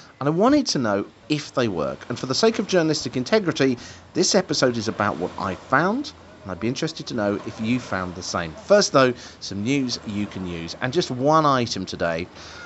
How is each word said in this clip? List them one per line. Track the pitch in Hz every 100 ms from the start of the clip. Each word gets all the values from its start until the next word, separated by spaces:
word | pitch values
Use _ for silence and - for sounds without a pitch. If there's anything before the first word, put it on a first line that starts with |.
| - -
and | 139
I |
wanted | 165 226 294 -
to | 156
know | 117 101 - - -
if | 151 -
they | - 117
work. | 85 69 69 -
And | 123
for | 127
the |
sake | 131 226 233
of | 208
journalistic | 185 160 151 - 127
integrity, | 123 220 180 - 135 120 - - -
this | - 180
episode | 208 185 143 131 117
is | 107
about | 92 104 69
what | 87 -
I | 95 90
found, | - 131 175 247 302 - - -
and | 101
I'd | 87
be | 110
interested | 135 160 - 151
to |
know | 127 101 101 -
if | 107
you | 110 123
found | 123 98 90 90
the |
same. | 87 95 85
First, | 78 - 208 -
though, | 143 127 120 - -
some | - 98
news | 104 143 127 117 -
you | 101 101
can | 98
use, | 92 85 85 -
and | 127
just | 160 170
one | 127 139 160 151
item | 131 117 101 92
today. | 85 85 82 90 - - -